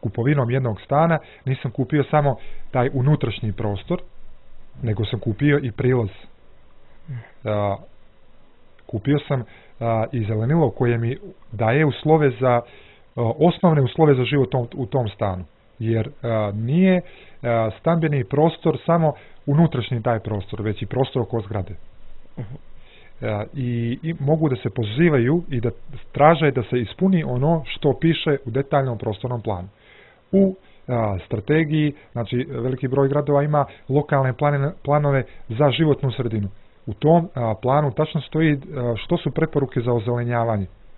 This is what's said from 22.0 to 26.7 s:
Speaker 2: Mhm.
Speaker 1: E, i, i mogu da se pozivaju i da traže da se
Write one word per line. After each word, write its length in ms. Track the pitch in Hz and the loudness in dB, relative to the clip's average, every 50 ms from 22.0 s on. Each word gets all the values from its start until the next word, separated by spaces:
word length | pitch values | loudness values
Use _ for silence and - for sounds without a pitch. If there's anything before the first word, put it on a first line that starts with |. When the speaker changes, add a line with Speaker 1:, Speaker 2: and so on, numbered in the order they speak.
| - - - - - - - - | -14 -14 -12 -14 -14 -14 -12 -12
Speaker 2:
Mhm. 160 | - 98 139 - - - - - - - - - - - - - | -12 -12 -12 -16 -16 -16 -18 -18 -18 -20 -20 -20 -20 -20 -14 -8
Speaker 1:
E, 240 | 120 110 107 104 107 - - | -6 -4 -4 -4 -4 -6 -6
i, 440 | 143 123 123 120 117 117 117 123 - - | -6 -4 -2 -2 -2 -2 -2 -4 -4 -6
i 120 | 160 - - | -6 -6 -2
mogu 280 | 135 143 160 156 160 147 | 0 0 2 2 2 0
da 80 | 127 | 0
se 140 | - - 120 | -2 -4 -4
pozivaju 720 | - - 113 104 107 135 175 170 147 127 117 123 156 175 170 - | -4 -2 -4 -2 2 2 4 4 4 4 4 2 0 0 -2 -2
i 100 | 139 120 | -4 -2
da 100 | 107 117 - - - - - - - - - | -2 -2 -4 -6 -10 -12 -12 -12 -14 -10 2
traže 380 | - 143 156 170 147 160 143 | 6 6 6 8 6 4 2
da 120 | 120 131 107 | 2 0 -2
se 180 | - | 0